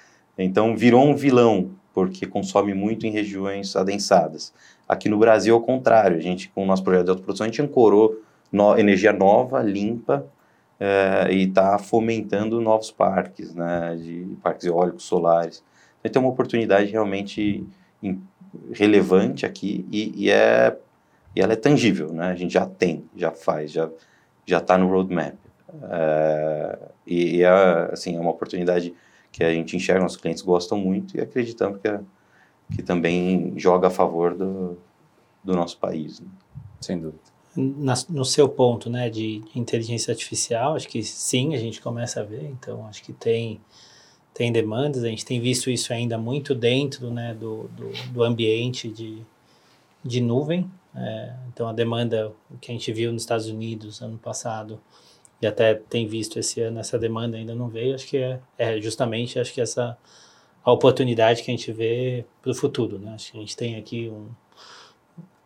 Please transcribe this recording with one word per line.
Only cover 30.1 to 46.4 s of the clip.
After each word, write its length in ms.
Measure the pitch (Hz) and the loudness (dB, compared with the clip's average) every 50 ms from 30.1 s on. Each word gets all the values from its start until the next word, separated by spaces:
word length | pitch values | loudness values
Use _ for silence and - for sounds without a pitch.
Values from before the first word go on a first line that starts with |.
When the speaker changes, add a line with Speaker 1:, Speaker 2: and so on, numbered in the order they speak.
| - - | -4 -6
Speaker 1:
clientes 240 | - 85 - - | -6 -6 -6 -4
gostam 340 | - 95 92 90 - - 110 | 0 2 2 2 2 -2 -4
muito 400 | 101 98 92 95 107 95 - - | -2 -2 -2 -2 -2 -4 -8 -8
e 40 | - | -8
acreditamos 580 | - 120 - 127 113 113 117 - 101 101 101 98 | -8 -4 -4 -4 -4 -4 -4 -4 -4 -4 -4 -4
que, 80 | - 107 | -4 -4
é, 120 | 104 101 95 - _ _ _ _ _ _ _ _ _ _ _ - 104 | -4 -4 -8 -12 _ _ _ _ _ _ _ _ _ _ _ -10 -10
que 80 | - | -8
também 720 | - - 90 87 80 85 87 90 90 92 92 87 82 82 - | -4 -2 -2 0 0 0 0 2 2 2 2 0 0 -2 -4
joga 300 | 80 85 92 90 90 92 | 0 2 4 4 6 4
a 40 | 92 | 2
favor 440 | 92 - 92 80 82 85 85 87 82 | 2 2 0 0 2 0 0 0 0
do, 420 | 90 95 95 95 95 92 90 87 87 _ _ _ _ _ _ _ _ _ _ _ _ | -2 -6 -6 -6 -6 -8 -8 -8 -12 _ _ _ _ _ _ _ _ _ _ _ _
do 120 | - 95 92 | -6 -4 -2
nosso 240 | 87 85 85 - - | -2 -2 -4 -6 -8
país, 420 | - 95 87 80 76 76 - - | -6 -6 -6 -6 -8 -10 -12 -18
né? 60 | - - - - _ _ - - - - - - | -20 -20 -20 -20 _ _ -20 -20 -20 -20 -20 -16
Speaker 2:
Sem 160 | - - 95 85 | -8 -6 -6 -6
dúvida. 340 | 80 78 76 - _ _ _ _ _ _ - | -6 -10 -12 -14 _ _ _ _ _ _ -6
Speaker 3:
Na, 400 | 143 135 135 139 147 147 131 120 - - - | -4 -4 -2 -2 -2 -2 -2 -2 -2 -4 -6
no 160 | 170 139 127 | -4 -4 -2
seu 240 | - - - 143 131 | -2 4 4 4 4
ponto, 400 | - - 127 123 117 104 - 117 | 4 2 2 2 2 0 -6 -8
né, 220 | 120 123 123 117 | -6 -4 -4 -4
de 320 | 110 110 113 110 107 107 107 - - | -4 -4 -6 -6 -6 -8 -12 -12 -8
inteligência 560 | 127 113 - - 117 113 113 120 113 - - | -8 -6 -4 -4 -4 -4 -4 -6 -6 -4 -4
artificial, 640 | 117 - - - 110 - - - 117 113 123 147 160 | -6 -6 -6 -8 -6 -6 -4 -2 -2 -2 0 0 -2
acho 140 | 127 - - | -4 -6 -8
que 140 | - 117 | -8 -8
sim, 520 | 107 - - - - - - 123 131 156 156 | -8 -8 -10 -8 -6 -2 -2 0 0 0 -2
a 40 | 120 | -4
gente 240 | 110 113 110 - | -4 -6 -8 -10
começa 380 | - 120 120 117 120 - - 117 | -10 -8 -8 -6 -8 -8 -8 -8
a 20 | |
ver, 220 | 104 104 107 135 156 | -10 -10 -10 -12 -12
então 420 | 147 131 123 - - 113 113 110 | -12 -14 -14 -14 -12 -12 -12 -14
acho 160 | 110 110 - | -16 -18 -20
que 100 | - - | -18 -18
tem, 480 | 127 - - 117 117 113 117 113 104 95 _ _ _ - - - _ _ _ _ _ _ _ _ | -16 -6 -2 -2 -2 -2 -2 -6 -10 -14 _ _ _ -20 -20 -20 _ _ _ _ _ _ _ _
tem 180 | _ - 120 117 | _ -2 -2 0
demandas, 540 | 117 113 107 110 107 123 143 147 139 127 117 | 2 0 0 0 -2 -2 -2 -2 -2 -2 -4
a 40 | 113 | -4
gente 140 | 110 101 | -6 -6
tem 160 | - - 127 120 | -8 -6 -6 -2
visto 300 | 117 127 123 127 - 131 | -2 -2 -2 -2 -2 -2
isso 240 | 123 117 - - | -2 -4 -4 -4
ainda 240 | 123 117 120 120 117 | -4 -4 -4 -4 -4
muito 380 | 113 113 117 131 147 | -4 -4 -4 -6 -6